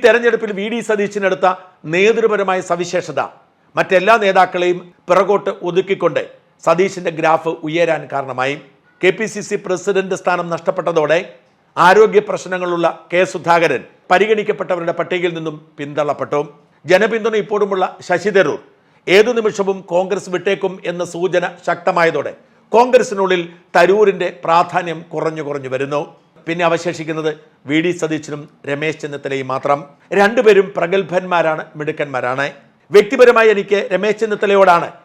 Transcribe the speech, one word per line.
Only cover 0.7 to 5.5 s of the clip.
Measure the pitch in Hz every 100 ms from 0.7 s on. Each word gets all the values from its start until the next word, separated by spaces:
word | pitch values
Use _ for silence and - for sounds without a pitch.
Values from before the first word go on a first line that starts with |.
ഡി | 233 220
സതീശനെടുത്ത | 214 202 202 190 185 190 185 - _ 151 175
നേതൃപരമായ | 208 226 220 202 190 185 -
സവിശേഷത | 175 175 180 160 135 107 - _ _ _ 156
മറ്റെല്ലാ | 170 185 190 226
നേതാക്കളെയും | 196 185 180 180 180 175 - _ -
പിറകോട്ട് | 180 196 202 196